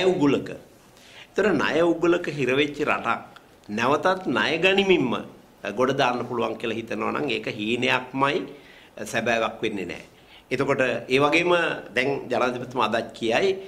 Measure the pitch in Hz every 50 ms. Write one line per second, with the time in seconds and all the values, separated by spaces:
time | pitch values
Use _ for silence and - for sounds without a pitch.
0 | 180 185 185 - 143 143 123 101 - - 92 - - - - - - - - -
1 | - - - - - - - - 190 208 185 139 107 98 123 156 170 175 165 165
2 | 175 170 170 175 175 175 147 143 135 120 131 139 151 147 147 - 151 123 104 98
3 | 101 117 117 - - - - - - - - - - - 104 107 117 127 143 151
4 | 151 185 190 185 180 170 131 110 104 120 147 165 165 190 196 196 202 190 185 165
5 | 139 123 107 101 - - - - - - - - - 101 104 107 127 127 139 139
6 | 139 123 123 123 117 120 127 117 113 113 110 107 - 117 110 113 113 - - 104
7 | 110 110 107 127 147 143 113 107 110 135 - - 107 107 117 120 123 131 131 127
8 | 123 - - 135 135 139 151 185 - - - - - - - - - - - -
9 | 107 - - 120 107 117 117 117 110 107 - - - 113 107 101 90 85 80 76
10 | - - - - - - - - - _ 131 127 139 127 139 123 131 123 117 -
11 | - - 127 135 143 147 147 165 170 175 175 175 170 156 143 - - - - 120
12 | 127 139 139 131 98 101 123 113 120 127 123 123 123 127 - 131 117 107 110 117
13 | 113 - - - 120 110 110 131 190 196 190 - -